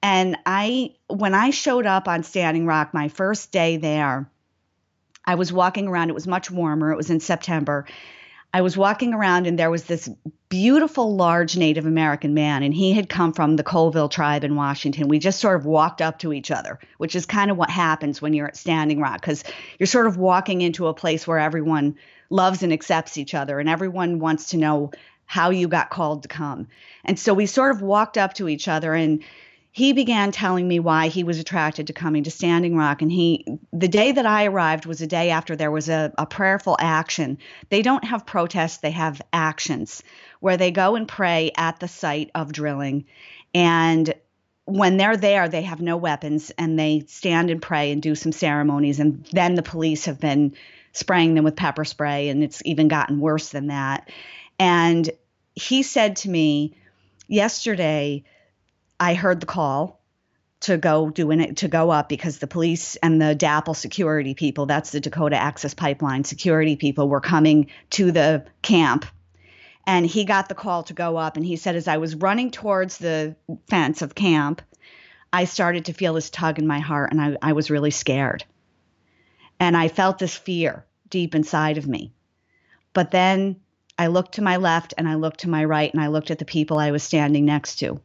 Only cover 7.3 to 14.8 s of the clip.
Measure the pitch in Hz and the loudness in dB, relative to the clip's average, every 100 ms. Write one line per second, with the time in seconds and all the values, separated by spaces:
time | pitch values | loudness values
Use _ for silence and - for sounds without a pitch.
7.3 | 170 - 165 143 147 139 - - - - | -4 -2 -4 -2 -4 -6 -18 -20 -20 -20
8.3 | - - 185 185 185 196 214 247 220 202 | -20 -6 0 0 2 2 2 -2 0 2
9.3 | 180 180 170 165 165 - 170 - 107 - | 2 2 0 0 0 -4 -8 -8 -14 -16
10.3 | - _ 185 214 285 320 311 226 202 175 | -18 _ 0 4 6 4 0 0 2 4
11.3 | 170 170 180 160 151 156 160 156 147 151 | 4 2 2 2 2 2 2 2 0 0
12.3 | 151 151 143 139 156 190 208 190 170 170 | 0 2 0 0 2 2 2 0 2 2
13.3 | 160 151 156 151 175 165 160 147 156 147 | 2 2 2 2 2 2 2 -2 0 0
14.3 | 147 147 147 143 143 | 0 0 -2 -2 -4